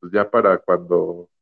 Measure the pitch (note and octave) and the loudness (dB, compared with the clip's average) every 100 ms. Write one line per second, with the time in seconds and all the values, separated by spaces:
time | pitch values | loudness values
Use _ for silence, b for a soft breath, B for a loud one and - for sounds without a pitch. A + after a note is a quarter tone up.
0 | F2 G2+ G#2 - G2+ F2+ - F2+ F2 F2 | -4 -2 0 2 2 2 0 -2 0 -2
1 | F2 F2 F2 _ | -2 -8 -16 _